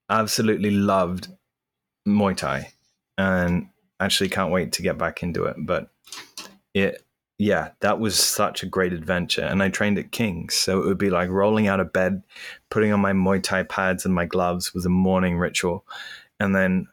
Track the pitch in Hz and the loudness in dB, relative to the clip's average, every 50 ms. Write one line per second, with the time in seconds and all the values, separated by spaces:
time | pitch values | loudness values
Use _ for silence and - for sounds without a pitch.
0 | _ - 101 110 110 104 - - 113 110 107 82 101 104 101 101 101 101 98 95 | _ 0 0 0 0 0 0 0 2 2 2 2 2 2 2 2 4 4 4 4
1 | 90 87 92 90 - - - _ _ _ _ _ _ _ _ _ _ _ _ _ | 2 0 -2 -6 -8 -12 -18 _ _ _ _ _ _ _ _ _ _ _ _ _
2 | - 101 104 104 101 98 92 - - 69 69 67 - - - _ _ _ _ _ | 0 2 2 4 4 2 2 0 -2 -4 -4 -4 -6 -10 -16 _ _ _ _ _
3 | _ _ _ - 95 95 92 90 90 87 87 87 - - _ _ _ _ _ - | _ _ _ 0 0 2 2 2 2 2 0 0 -2 -4 _ _ _ _ _ -4
4 | 92 98 - - 101 92 - - 95 80 90 92 82 - - - 90 92 - - | -2 -2 0 0 -2 -2 -2 -2 -2 0 0 0 -2 -2 -4 -4 -2 -2 -2 -2
5 | 87 80 - - 87 87 82 - - - - - 76 - 87 78 - - _ _ | -2 -4 -4 -4 -6 -4 -4 -2 -4 -4 -4 -6 -4 -4 -4 -4 -4 -8 _ _
6 | _ - - - - - - - - - - _ _ _ - 101 98 92 - - | _ -18 -18 -18 -18 -18 -18 -18 -18 -18 -20 _ _ _ -2 0 0 0 -2 -4
7 | _ _ _ _ _ _ _ - 104 104 95 80 - - - - - 101 107 - | _ _ _ _ _ _ _ -2 0 2 2 0 0 -4 -6 -2 0 0 2 2
8 | 113 107 90 - - - - - 104 90 - - - 92 - 95 92 90 90 85 | 0 0 0 2 0 0 0 0 0 -2 -2 -4 -8 -4 -2 0 0 0 -2 -4
9 | 80 85 92 87 87 - - - - - 76 98 98 95 95 - 107 104 101 87 | -2 -2 -2 -2 0 -2 -2 -2 -2 0 0 2 0 0 0 0 0 0 0 -2
10 | - - - - 117 104 87 85 - - - - - - 95 95 - 90 98 92 | -2 -4 -4 -2 -2 -2 -2 -4 -6 -4 -4 -2 0 0 0 0 2 0 0 0
11 | 101 98 90 87 90 87 92 98 98 107 110 107 107 98 98 95 92 85 - 95 | 0 0 2 0 0 0 2 2 2 4 4 4 2 2 2 2 0 0 0 0
12 | 92 92 98 95 - _ - - - - - - _ - - 110 107 107 104 104 | 0 0 0 -2 -8 _ -20 -18 -18 -18 -18 -18 _ -4 0 0 2 2 2 2
13 | 101 98 98 95 92 95 98 95 95 - 98 92 90 - - - 95 92 92 92 | 2 2 2 2 2 2 2 0 0 -2 -2 -2 -2 -2 -2 -2 0 0 0 -2
14 | - 98 92 87 87 82 - 92 90 87 87 90 - - - 92 90 90 90 92 | -2 0 0 0 0 0 0 0 0 0 0 -2 -4 -6 -6 -4 0 2 2 2
15 | 92 92 95 92 92 90 87 85 90 82 - - - 90 85 - - - - - | 4 4 2 2 2 2 0 0 -2 -2 -2 -2 -2 -2 -4 -4 -8 -14 -16 -16
16 | - - - - - _ _ - 104 98 98 95 95 92 92 92 - - | -16 -16 -18 -20 -20 _ _ -2 0 2 2 2 2 2 2 0 -2 -4